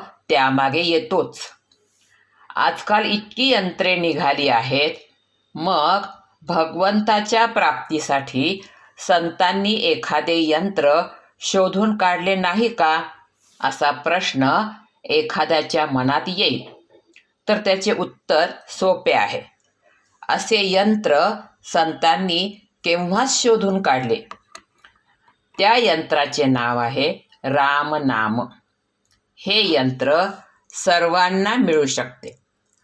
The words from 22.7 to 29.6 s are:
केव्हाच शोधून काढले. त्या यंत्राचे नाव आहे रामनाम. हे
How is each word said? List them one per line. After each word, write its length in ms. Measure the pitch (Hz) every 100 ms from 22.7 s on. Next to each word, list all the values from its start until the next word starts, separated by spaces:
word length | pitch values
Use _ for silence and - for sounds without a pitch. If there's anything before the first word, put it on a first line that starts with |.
| _
केव्हाच 580 | 170 170 175 202 262 -
शोधून 400 | 247 226 196 190
काढले. 400 | 175 131 117 113 - - _ - _ _ - _ _ _ _ _ _ -
त्या 180 | 196 240
यंत्राचे 680 | 220 160 - 147 139 147 135
नाव 340 | 127 120 120
आहे 320 | 120 131 147 190 _ _
रामनाम. 960 | 135 143 139 143 151 151 139 110 110 117 98 - _ _ _ _ _ _ _ _
हे 340 | 196 214